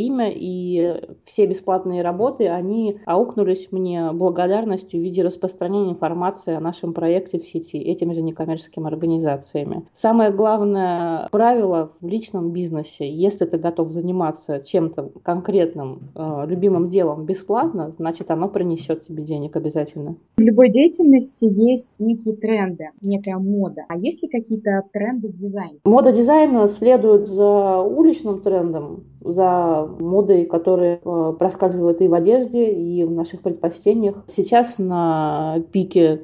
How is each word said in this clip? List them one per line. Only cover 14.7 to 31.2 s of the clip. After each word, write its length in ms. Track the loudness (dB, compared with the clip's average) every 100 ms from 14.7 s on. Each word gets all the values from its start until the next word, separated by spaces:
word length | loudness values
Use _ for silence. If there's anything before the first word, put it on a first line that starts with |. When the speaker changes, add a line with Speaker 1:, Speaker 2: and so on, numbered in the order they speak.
| -2 -2 -4 -10 -8
Speaker 1:
конкретным, 880 | -6 -4 0 0 0 -2 -10 -12 -16
э, 300 | -10 -8 -6 -6
любимым 400 | 0 2 2 0
делом 400 | 0 0 -2 -6
бесплатно, 640 | -6 -2 -2 -2 -4 -8
значит, 400 | -8 -8 -6 -4
оно 180 | -4 -2
принесет 540 | -2 -2 -4 -4 -6
тебе 220 | -8 -10
денег 320 | -8 -6 -6 -6
обязательно. 600 | -4 -4 -6 -8 -10 -12 _ 2
Speaker 2:
В 40 |
любой 300 | 4 6 6
деятельности 760 | 6 4 4 6 6 4 _
есть 460 | 0 4 4 2 -4 -4
некие 380 | -2 -2 -4 -4
тренды, 540 | -2 0 -2 -6 -12 -10
некая 360 | -4 -4 -4 -4
мода. 440 | -2 -2 -2 -6 -10
А 80 | -6
есть 260 | -6 -6
ли 60 | -6
какие-то 540 | -6 -4 -6 -4 -6 -6
тренды 360 | -6 -6 -6 -8
в 80 | -10
дизайне? 440 | -10 -8 -10 -4
Speaker 1:
Мода 280 | 4 6 6
дизайна 560 | 4 4 4 4 4 2
следует 600 | 2 4 4 6 4 4
за 360 | 2 4 4 2 0
уличным 600 | 0 4 4 2 -2 -4
трендом, 640 | -2 0 0 -4 -8 -12 -18 -12
за 680 | -4 0 2 2 2 0 -2 -6
модой, 460 | 0 2 4 4
которая, 560 | 4 0 2 2 2 0
э, 300 | -4 -2